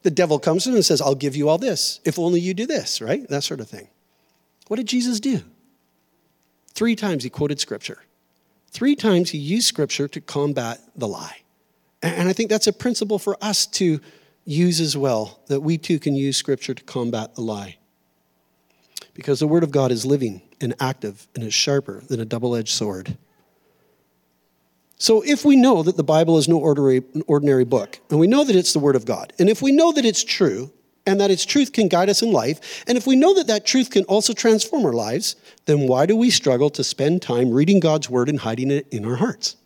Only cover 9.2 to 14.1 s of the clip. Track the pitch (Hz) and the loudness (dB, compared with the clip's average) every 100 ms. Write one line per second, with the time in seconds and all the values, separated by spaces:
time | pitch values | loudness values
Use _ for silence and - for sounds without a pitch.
9.2 | 175 151 143 214 233 - 147 - 143 160 | 0 -6 -4 -2 -2 -2 -4 -2 -6 -8
10.2 | - 147 147 139 117 117 _ - 113 92 | -8 -4 -2 -4 -6 -10 _ -8 -8 -8
11.2 | - - _ _ _ _ _ _ 165 170 | -14 -20 _ _ _ _ _ _ -6 -2
12.2 | 180 190 220 214 214 196 247 233 208 208 | -2 0 0 0 0 -2 -4 -4 -4 -4
13.2 | - 196 208 202 - - 185 151 - | -4 -4 -4 -2 -4 0 0 0 -6